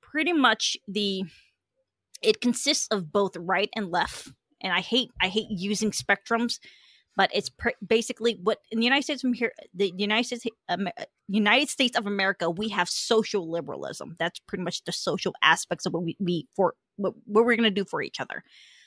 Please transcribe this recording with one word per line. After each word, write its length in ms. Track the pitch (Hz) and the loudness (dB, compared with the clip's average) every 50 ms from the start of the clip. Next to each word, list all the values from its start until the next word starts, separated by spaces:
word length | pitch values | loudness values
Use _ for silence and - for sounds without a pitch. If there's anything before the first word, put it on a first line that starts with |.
pretty 320 | _ - - 294 320 294 359 | _ -6 -2 -2 0 2 4
much 440 | 311 269 240 220 - - - - - _ - | 4 6 4 4 4 0 -4 -4 -4 _ -4
the, 360 | 190 214 208 202 196 190 190 165 - - _ _ _ _ _ _ _ _ _ _ _ _ _ _ _ - - | -2 0 2 2 0 0 -4 -6 -10 -18 _ _ _ _ _ _ _ _ _ _ _ _ _ _ _ -2 2
it 180 | 233 214 - | 2 2 4
consists 460 | - 247 240 - - 277 302 - - - | 2 0 0 0 0 0 0 0 0 -2
of 240 | 226 202 180 151 - | -2 -4 -4 0 0
both 240 | 202 202 190 - | 0 0 0 -2
right 320 | 180 170 170 185 180 196 214 - | -6 -4 -2 0 0 0 -2 -4
and 140 | 226 208 180 | -6 -6 -2
left. 420 | 165 180 165 - - - - - 135 _ _ _ _ _ - | 0 0 -2 -2 -4 -10 -14 -16 -20 _ _ _ _ _ -4
And 100 | 190 180 | -2 -2
I 80 | 180 | -2
hate, 300 | 175 - - 262 247 - _ - | 0 0 0 0 0 0 _ 0
I 80 | 180 185 | 0 0
hate 200 | 180 220 220 - | 0 -2 -4 -4
using 400 | 214 175 180 202 208 190 220 214 | -6 -6 -2 -2 -2 0 0 -2
spectrums, 680 | 196 - - - 202 - _ - 233 233 233 240 - - _ - - - _ _ _ _ _ _ _ | -2 -2 0 0 -2 -2 _ -2 0 0 0 -2 -4 -6 _ -20 -20 -20 _ _ _ _ _ _ _
but 140 | - 196 - - | 0 0 2 2
it's 160 | 202 202 - | -2 -4 -4
pr-, 200 | _ _ - 233 - _ - | _ _ -4 -4 -4 _ -2
basically 520 | 175 220 226 226 - 233 - 220 240 220 185 180 | 2 2 2 2 0 -6 0 0 0 0 2 0
what 160 | 202 220 - _ _ | 0 0 0 _ _
in 80 | - 226 | -2 0
the 60 | 233 | 2
United 180 | 247 262 277 - | 4 4 2 2
States 160 | - 302 254 | -2 -6 -4
from 140 | - 254 240 | -2 -2 0
here, 180 | 202 240 - - - - - _ | 0 -2 -4 -4 -6 -20 -20 _
the 180 | 175 202 196 175 | -2 -2 -2 0
United 280 | 185 208 208 214 226 247 | -2 -2 0 2 0 0
States, 220 | 240 - 233 - 233 - _ _ - | -2 -4 -6 -6 -8 -8 _ _ -6
Amer-, 220 | 175 175 202 185 - - - - _ _ _ - | -4 -2 -2 -4 -6 -8 -14 -16 _ _ _ -2
United 400 | 190 214 208 208 214 262 294 - | 0 2 4 6 6 4 4 2
States 280 | - - 269 240 - 240 | 0 0 0 2 2 -2
of 80 | 220 | -2
America, 420 | 202 202 196 196 190 196 _ 175 165 | -2 -2 0 0 0 0 _ 0 -2
we 220 | 170 160 214 220 | 0 -2 -4 -4
have 180 | 202 202 180 175 | 0 -2 -2 -2
social 640 | - - - - 233 220 220 - - 208 175 160 | -2 -6 0 2 4 2 2 2 -2 -4 -2 -2
liberalism. 680 | 165 170 160 151 - - 139 69 - - - - 165 - | -4 -4 -4 -6 -8 -8 -8 -8 -8 -8 -10 -12 -8 -4
That's 200 | 165 175 - - | -4 -4 -4 -8
pretty 240 | _ - - 180 180 | _ -10 -8 -6 -6
much 200 | 170 170 - _ | -4 -6 -6 _
the 80 | - 175 | -6 -8
social 420 | - - - 135 - - 190 - - - | -6 -4 -2 -2 -2 -2 -4 -2 2 4
aspects 420 | 156 165 170 - _ 180 160 - | 4 4 4 2 _ -6 -4 -4
of 80 | 190 190 | -4 -2
what 100 | 165 180 | -2 -4
we, 140 | 165 - _ | -4 -4 _
we 300 | 208 175 180 165 147 _ _ | -2 -2 0 -2 -4 _ _
for 180 | - 196 175 - _ _ _ _ | 2 2 2 2 _ _ _ _
what, 160 | - 202 190 - - _ | -4 -4 -4 -4 -6 _
what 180 | - 208 214 233 | 0 4 4 6
we're 120 | 233 240 | 6 6
gonna 140 | 220 233 220 | 4 4 4
do 140 | 196 202 196 | 4 2 -2
for 160 | 185 - 156 | -2 -4 -6
each 200 | 143 - - - | -6 -6 -6 -8
other. 220 | 131 - - - - _ - - - - - - _ | -8 -8 -8 -12 -12 _ -20 -20 -20 -20 -20 -20 _